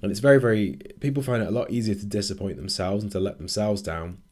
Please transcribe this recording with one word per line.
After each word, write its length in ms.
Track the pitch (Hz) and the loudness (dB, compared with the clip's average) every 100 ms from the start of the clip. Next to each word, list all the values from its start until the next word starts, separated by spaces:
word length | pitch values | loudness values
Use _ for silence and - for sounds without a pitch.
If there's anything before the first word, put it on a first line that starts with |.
And 80 | 98 | -4
it's 120 | 98 | 2
very, 180 | 139 139 | 8 8
very, 400 | 120 107 98 - - - | 8 2 0 -4 -14 -4
people 200 | 143 139 | -2 -2
find 220 | 135 120 | 0 0
it 60 | 95 | 0
a 20 | |
lot 180 | 113 - | -2 -2
easier 240 | 117 110 | -2 0
to 120 | 101 101 | -2 -2
disappoint 520 | 104 98 95 98 87 | -2 -2 -4 -6 -6
themselves 460 | 98 - 92 101 | -6 -4 0 -2
and 80 | 104 | -2
to 80 | 98 | -2
let 180 | 95 - | -2 -4
themselves 460 | 87 - 104 101 | -6 -2 0 0
down 400 | - 82 82 90 - | -2 -6 -8 -10 -18